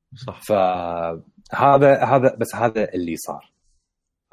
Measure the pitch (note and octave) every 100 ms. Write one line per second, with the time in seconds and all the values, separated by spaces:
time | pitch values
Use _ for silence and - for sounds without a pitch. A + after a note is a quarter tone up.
0 | _ - B2 - - G#2 F#2 F2+ E2+ E2+
1 | E2 E2 - _ - - C#3 C#3 C#3 C3+
2 | C3 C3+ B2+ - A2+ G#2 A#2 A2+ G2+ F#2
3 | E2+ D#2+ - E2+ _ _ _ _ _ _
4 | _ _ -